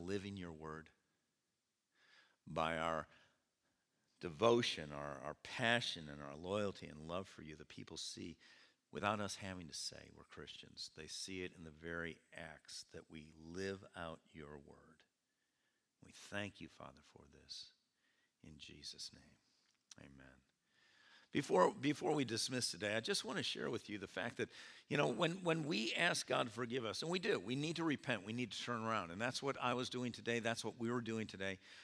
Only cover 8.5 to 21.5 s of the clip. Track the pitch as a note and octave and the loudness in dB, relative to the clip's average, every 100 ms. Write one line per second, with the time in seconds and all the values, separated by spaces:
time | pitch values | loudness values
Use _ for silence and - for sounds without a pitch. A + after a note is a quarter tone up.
8.5 | - - _ _ D2+ G2+ G#2+ G2 - G2 | -20 -20 _ _ 0 2 2 0 -4 -6
9.5 | F2+ D#2+ - - D2 C#2+ D2 C#2+ - D2+ | -6 -8 -6 -6 -8 -14 -18 -16 -14 -12
10.5 | - - - - - D#2 - - F#2 F2+ | -14 -14 -12 -12 -10 -8 -6 -6 -4 -4
11.5 | F2+ D#2+ D2+ E2 E2+ E2+ D#2 _ D#2+ D#2+ | -6 -12 -10 -4 -2 -4 -6 _ -12 -12
12.5 | D2 - - - E2+ - D#2+ D#2 D#2 D#2+ | -12 -12 -12 -12 -14 -12 -14 -14 -16 -10
13.5 | F2+ G2 G2 - F#2 E2 D#2+ - D#2+ D2 | -4 -4 -4 -8 -8 -6 -8 -12 -14 -12
14.5 | D2 C#2+ C#2+ D#2 D#2 _ _ _ _ _ | -12 -14 -20 -20 -20 _ _ _ _ _
15.5 | _ _ _ _ _ E2 - - G2+ G2+ | _ _ _ _ _ -20 -16 -6 -4 -4
16.5 | - E2 - C#2+ C2+ - - C#2+ C#2+ C#2 | -8 -14 -14 -16 -16 -20 -20 -20 -20 -14
17.5 | - - - _ _ _ _ _ _ - | -14 -14 -20 _ _ _ _ _ _ -18
18.5 | D2 - D2+ C#2+ C#2 - C2+ C#2 - _ | -14 -14 -12 -10 -8 -10 -10 -20 -20 _
19.5 | _ _ _ _ - C#2+ C2+ C2 C2 C2 | _ _ _ _ -18 -18 -18 -20 -20 _
20.5 | _ _ _ - - - - - C#3 C#3+ | _ _ _ -20 -20 -20 -20 0 0 6